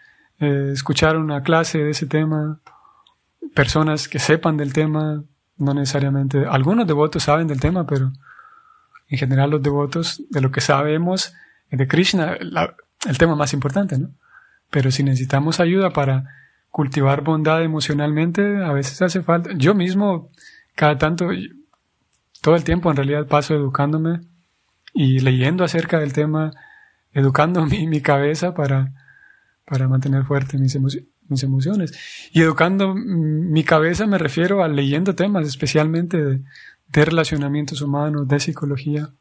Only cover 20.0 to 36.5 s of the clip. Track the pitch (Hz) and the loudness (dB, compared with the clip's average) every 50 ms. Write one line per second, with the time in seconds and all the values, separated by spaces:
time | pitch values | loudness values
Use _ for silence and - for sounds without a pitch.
20 | 208 202 185 165 - - _ _ - - - - _ _ _ - 156 147 151 135 | 0 0 0 -2 -6 -10 _ _ -20 -20 -20 -20 _ _ _ 2 2 2 4 2
21 | 156 156 170 165 180 175 - 180 - - - - - _ _ _ _ _ _ _ | 0 0 0 -2 -2 -4 -4 -6 -8 -10 -14 -20 -20 _ _ _ _ _ _ _
22 | _ _ _ _ _ _ _ - - 151 160 170 - - 165 175 170 175 147 139 | _ _ _ _ _ _ _ -2 2 2 2 4 2 0 -2 0 0 0 0 0
23 | 135 139 147 147 151 143 156 147 143 - 160 151 143 135 135 - 143 147 151 160 | 0 0 -2 -2 -2 0 0 0 2 2 0 0 0 -2 0 0 0 0 0 0
24 | 160 165 170 170 170 - _ _ _ _ _ _ _ _ _ _ _ - - - | -2 -2 -4 -4 -8 -14 _ _ _ _ _ _ _ _ _ _ _ -8 -2 0
25 | 147 131 131 131 127 135 127 127 127 139 170 185 180 165 170 165 160 165 - 160 | 2 4 4 4 4 2 2 4 2 0 2 0 0 0 0 -2 -2 0 0 0
26 | 151 143 135 151 151 156 151 156 156 156 151 - - - - - _ _ _ _ | 0 -2 -2 -2 -2 0 0 -2 -2 -2 -6 -10 -18 -20 -20 -20 _ _ _ _
27 | _ _ _ 143 135 135 131 - 151 165 180 180 160 147 - 214 160 160 156 151 | _ _ _ 2 2 2 4 4 2 2 2 0 2 2 0 0 0 0 -2 0
28 | 131 156 143 139 139 147 156 156 175 180 175 - 147 135 135 135 135 135 - - | 2 2 2 2 2 0 0 0 -2 -4 -2 -2 -2 0 0 0 -2 -2 -6 -12
29 | _ _ _ _ _ _ _ _ _ _ _ _ _ - 143 127 131 127 131 131 | _ _ _ _ _ _ _ _ _ _ _ _ _ -6 -2 0 0 2 2 0
30 | 131 139 139 135 135 135 147 139 135 135 - 135 135 131 123 143 135 139 135 - | 0 0 0 0 0 0 0 -2 -2 -2 -2 0 0 0 0 0 -2 -2 -2 -4
31 | - _ _ _ _ - 143 131 131 135 135 135 135 165 208 208 175 - - - | -10 _ _ _ _ -6 -4 -4 -2 0 0 0 0 0 0 -2 -2 -4 -6 -12
32 | - - - - - - - 165 165 160 151 - 160 180 190 196 196 190 190 196 | -18 -18 -18 -18 -20 -2 2 4 4 4 4 2 2 2 2 2 0 0 0 -2
33 | - - 190 165 160 156 151 151 170 180 151 156 156 - 165 156 156 165 175 180 | -4 -2 -2 0 0 0 0 -2 -2 0 0 0 2 4 4 4 4 2 0 0
34 | 214 214 202 185 165 147 131 165 170 180 202 202 175 160 147 143 139 135 139 151 | 0 0 0 0 0 -2 0 0 0 0 2 2 2 2 2 2 2 2 0 0
35 | 185 196 180 - 180 202 208 185 156 147 131 - - - - 156 151 156 160 165 | 0 0 0 0 0 0 0 -2 -2 -4 -4 -4 -4 0 2 2 2 2 0 -2
36 | 175 170 185 170 147 139 135 135 135 - | -2 -2 -2 0 0 0 -2 -2 -4 -8